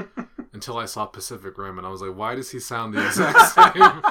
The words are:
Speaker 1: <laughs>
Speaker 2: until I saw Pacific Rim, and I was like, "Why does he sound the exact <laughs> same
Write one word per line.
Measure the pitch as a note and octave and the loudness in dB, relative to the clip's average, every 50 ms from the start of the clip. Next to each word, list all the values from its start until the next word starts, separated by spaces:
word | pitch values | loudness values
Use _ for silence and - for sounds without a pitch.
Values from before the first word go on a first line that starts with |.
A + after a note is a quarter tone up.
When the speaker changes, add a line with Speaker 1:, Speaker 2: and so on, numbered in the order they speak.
| - - _ | -14 -14 _
Speaker 1:
<laughs> | - A#3 - _ - - - - | -16 -16 -16 _ -20 -20 -18 -18
Speaker 2:
until | G2+ - - A#2 A#2 | -18 -14 -12 -10 -10
I | A2+ | -10
saw | - - A2 G#2+ | -8 -8 -10 -10
Pacific | G2+ - - - - B2 G2 G2 G2 - - | -10 -10 -14 -14 -14 -14 -14 -14 -14 -14 -12
Rim, | G2 F#2+ F#2 F#2 | -12 -12 -12 -12
and | F2+ F#2 | -12 -12
I | |
was | F#2+ F#2 | -12 -10
like, | G2 F#2+ F#2 | -10 -10 -10
"Why | F#2+ G#2+ A2+ B2 | -8 -8 -8 -8
does | C3 B2+ - | -8 -10 -12
he | - B2+ | -12 -14
sound | - - B2 A#2 A2+ A2 G#2 | -12 -10 -10 -8 -8 -6 -6
the | - - | -4 -4
exact | - - - - - - - A4 - - | -2 0 0 0 4 6 6 6 6 6
<laughs> | A4 A4 G4+ - | 6 6 6 8
same | - G#4+ F#4+ - - - G#4 | 8 6 6 6 4 -2 -2